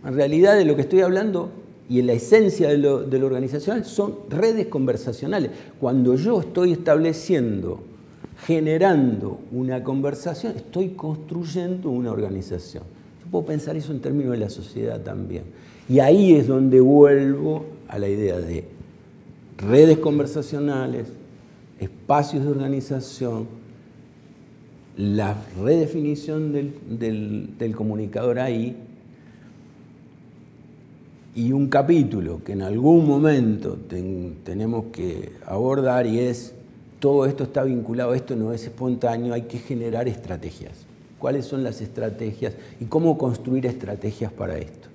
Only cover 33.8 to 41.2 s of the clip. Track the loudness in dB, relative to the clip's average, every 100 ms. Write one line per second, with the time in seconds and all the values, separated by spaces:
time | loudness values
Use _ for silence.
33.8 | -10 -8 -6 -6 -8 -12 -10 -6 -4 -6
34.8 | -8 -8 -8 -8 -12 -16 -10 -4 -2 0
35.8 | 0 0 0 0 -2 -4 -10 -18 -20 -20
36.8 | -20 -2 2 4 2 -2 -4 -2 -2 -2
37.8 | -4 -4 -2 -2 -4 -4 -4 -6 -10 -8
38.8 | -4 -2 -2 -2 -4 -6 -8 -12 -8 -6
39.8 | -4 -4 -4 -6 -10 -10 -12 -14 -18 -20
40.8 | -20 -20 -20 -8